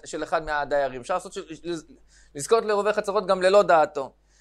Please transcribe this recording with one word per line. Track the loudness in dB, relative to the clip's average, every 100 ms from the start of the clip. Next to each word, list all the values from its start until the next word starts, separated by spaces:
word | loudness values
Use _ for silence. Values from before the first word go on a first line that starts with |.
של | -8 -8
אחד | -4 -4
מהדיירים. | -2 -4 -2 -2 -2 -6
אפשר | -6
לעשות | -6 -6
של-, | -14 -14 -14 -10 -10 -12 -20 _ _ _
לזכות | -8 0 0
לעירובי | 2 0 0
חצרות | -2 -2 -2 0
גם | 2
ללא | 4 6
דעתו. | 6 4 4 0 -8 _ _ _